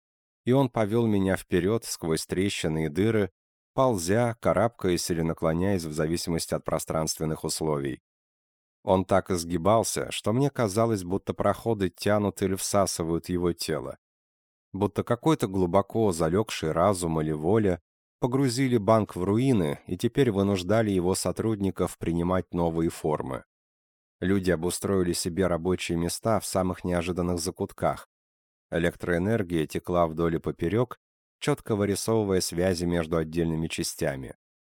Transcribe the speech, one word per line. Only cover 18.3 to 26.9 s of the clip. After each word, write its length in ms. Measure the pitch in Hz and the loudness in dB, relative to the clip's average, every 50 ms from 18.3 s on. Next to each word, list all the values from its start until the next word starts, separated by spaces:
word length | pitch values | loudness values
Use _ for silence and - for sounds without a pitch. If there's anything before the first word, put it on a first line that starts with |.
| 120 139 139 131 113 131 139 127 123 117 | 0 0 0 0 0 0 0 2 0 2
банк 380 | 98 101 113 110 101 - - | 4 4 4 4 2 0 -4
в 60 | 90 | -4
руины 580 | 90 95 104 113 131 139 127 101 85 71 71 - - | 0 0 2 2 4 4 4 4 2 0 -2 -4 -6
и 120 | - 90 90 | -8 -4 -2
теперь 320 | - 117 - 139 139 120 | -2 0 0 2 2 2
вынуждали 600 | 98 98 98 101 101 92 90 87 104 113 113 104 | 2 2 2 2 0 0 0 0 0 2 2 2
его 240 | 98 92 85 90 95 | 0 2 2 0 0
сотрудников 840 | - - 92 87 - 98 110 110 101 98 95 - - 90 85 - - | 0 -2 -4 -4 -2 -2 -2 -2 -2 -2 -2 0 -2 -2 -4 -4 -4
принимать 560 | - 85 82 85 85 87 92 92 87 _ - | -4 -2 0 0 0 0 0 -2 -2 _ -2
новые 340 | 87 85 85 82 82 82 82 | 0 0 0 0 0 0 0
формы. 560 | - - - 80 76 71 67 65 65 58 - _ _ _ _ _ _ _ _ _ _ _ _ _ _ - | -2 -2 -2 -2 -2 -2 -4 -6 -8 -10 -12 _ _ _ _ _ _ _ _ _ _ _ _ _ _ -4
Люди 300 | 95 92 98 101 90 90 | 0 0 0 2 2 2
обустроили 600 | 87 80 82 90 85 - - 98 98 95 90 87 | 2 2 0 -2 -4 -2 -2 0 0 0 0 0
себе 340 | 85 - - 92 82 90 95 | -2 -2 -4 -4 -2 0 0
рабочие 500 | 87 85 82 82 92 90 - - - 85 | 0 0 0 0 -2 -2 -2 -2 -2 -2
места 440 | 85 85 85 - - - 113 110 92 | -2 -2 -2 -4 -4 -2 0 0 0
в 60 | - | -2
самых 360 | - - 95 92 92 87 - | -2 -2 0 0 0 -2 -4
неожиданных 560 | - 90 | -4 -2